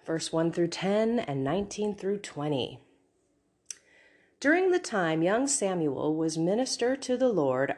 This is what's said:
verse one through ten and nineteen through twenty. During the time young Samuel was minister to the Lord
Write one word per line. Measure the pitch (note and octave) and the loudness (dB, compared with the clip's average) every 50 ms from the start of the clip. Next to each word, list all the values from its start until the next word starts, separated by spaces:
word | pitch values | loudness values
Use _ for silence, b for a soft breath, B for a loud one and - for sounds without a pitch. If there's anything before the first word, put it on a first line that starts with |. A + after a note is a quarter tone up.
| - | -8
verse | - E3 D#3+ - - - | -6 -4 -4 -4 -2 -2
one | D#3+ E3 E3+ | 0 0 0
through | D#3+ F3 F3 | 0 0 -2
ten | E3+ - - F3 F#3+ G3+ G#3+ A3 A3+ A#3 A#3+ | -2 -2 -4 -2 0 0 2 2 0 0 -2
and | - - C#3 C#3 C3 | -2 -2 -4 -2 -2
nineteen | C3+ D#3+ G3 G3+ G3+ - G#3 G#3 G#3 G3+ | 0 -2 -2 -4 -4 -6 -4 -4 -4 -4
through | G3+ F3+ G3 G3+ G3+ | -4 -4 -4 -4 -4
twenty. | - - - - D3 D3+ D3 C3 A2 - - A#2+ - _ _ _ _ _ _ _ _ _ _ _ _ _ _ _ _ - b b b b b b b b b b b b b _ | -6 -10 -8 -6 -4 -2 -2 -2 -2 -4 -8 -14 -20 _ _ _ _ _ _ _ _ _ _ _ _ _ _ _ _ -18 b b b b b b b b b b b b b _
During | - C#4+ D#4+ F4+ F#4 F#4 F4 | 4 4 6 6 6 4 2
the | F4 | 2
time | - - A3+ G3 E3+ D#3+ D#3+ D#3+ E3 | 0 -2 -2 0 2 2 2 2 2
young | F3+ G#3 A#3+ C#4 | 2 2 2 2
Samuel | C#4 - - G#3 F#3+ F#3 F3 D#3 D3 B2+ - C#3 D3+ D#3 | 0 0 0 0 0 0 0 0 0 0 0 0 0 0
was | D#3+ D#3+ D#3+ D#3 | 0 0 0 0
minister | D#3+ E3 F3 G3+ A#3 C4 B3+ - - A#3+ B3 C4+ | 0 0 2 2 0 0 -2 -2 -2 0 0 -2
to | C4+ - - B3+ | -2 -2 -2 0
the | A#3 C4 B3 | 2 2 2
Lord | G#3 E3+ C#3+ C3+ B2+ B2+ C3+ - - | 2 2 2 2 2 2 0 0 -2